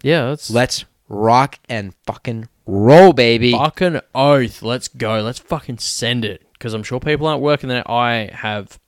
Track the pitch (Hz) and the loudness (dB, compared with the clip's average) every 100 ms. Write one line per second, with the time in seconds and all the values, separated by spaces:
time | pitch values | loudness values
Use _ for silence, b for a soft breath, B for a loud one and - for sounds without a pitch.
0 | 135 165 123 147 - 113 127 - - _ | -2 -2 -2 -8 -4 -2 -2 -4 -12 _
1 | - 104 110 120 139 - - 113 98 - | -12 -2 2 2 2 -4 -10 -10 -10 -12
2 | - - 127 113 113 _ - 98 110 160 | -14 -12 -10 -10 -12 _ -6 2 8 10
3 | 190 127 117 117 123 120 151 - 180 151 | 10 8 4 4 2 2 -2 -2 -2 -4
4 | - 131 143 143 117 - 110 127 - 123 | -6 0 2 2 0 -6 -8 -8 -10 -8
5 | 110 110 110 127 - 156 - 117 - - | -4 -4 -6 -8 -8 -8 -8 -10 -10 -6
6 | 117 120 107 87 _ - 117 110 104 127 | -4 -4 -6 -8 _ -16 -10 -10 -8 -8
7 | 151 147 156 143 143 147 131 123 - 120 | -4 -2 -2 -2 -2 -2 -4 -6 -4 -2
8 | 120 117 101 - 107 104 95 - | -2 -2 -6 -10 -8 -8 -10 -20